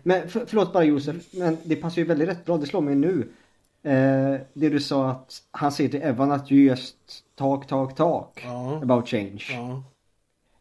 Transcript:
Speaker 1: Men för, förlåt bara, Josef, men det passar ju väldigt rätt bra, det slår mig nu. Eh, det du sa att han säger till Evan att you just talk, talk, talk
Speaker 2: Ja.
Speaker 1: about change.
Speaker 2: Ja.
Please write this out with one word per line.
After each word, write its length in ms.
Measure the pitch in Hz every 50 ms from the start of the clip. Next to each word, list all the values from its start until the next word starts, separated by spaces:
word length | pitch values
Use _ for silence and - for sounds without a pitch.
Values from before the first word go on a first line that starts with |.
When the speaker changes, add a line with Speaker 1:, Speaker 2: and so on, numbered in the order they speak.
| -
Speaker 1:
Men 260 | 175 185 139 160 165
för, 180 | - 226 -
förlåt 260 | - - 220 190 175 175
bara, 120 | 190 165
Josef, 320 | 151 147 139 139 147 151 175 - - -
men 240 | 185 180 170 160 165 -
det 120 | 165 160
passar 260 | 147 165 170 170 175 165
ju 60 | 165
väldigt 200 | 165 147 156 170
rätt 160 | 185 175 -
bra, 120 | - 175 160
det 80 | 143
slår 140 | 139 - 196
mig 140 | 151 143 143
nu. 340 | 139 143 170 190 156 110 - - - _ _ _ _ _ _ _ _ -
Eh, 580 | 147 139 131 131 135 135 135 135 139 139 135 135 - _
det 140 | 139 151 151
du 120 | 147 143
sa 300 | 143 - 151 139 135 131
att 320 | 127 131 - - - - - _
han 220 | - - - 240 -
säger 180 | - 147 127
till 120 | - 143 156
Evan 300 | 156 127 113 139 143 143
att 200 | 139 135 - 139
you 80 | 139 139
just 340 | 135 127 123 - - - _ _ - - - - _ _
talk, 300 | - 139 135 139 135 139
talk, 300 | - 147 135 135 127 -
talk 440 | - 156 170 151 107 - - _ - -
Speaker 2:
Ja. 320 | 123 123 123 127 127 147 156 147
Speaker 1:
about 260 | 123 127 120 117 -
change. 360 | - 110 101 98 98 107 - -
Speaker 2:
Ja. 320 | 131 120 120 123 127 135 131 - _ _ _ _ _ _ _ _ _ _ _ _ _ _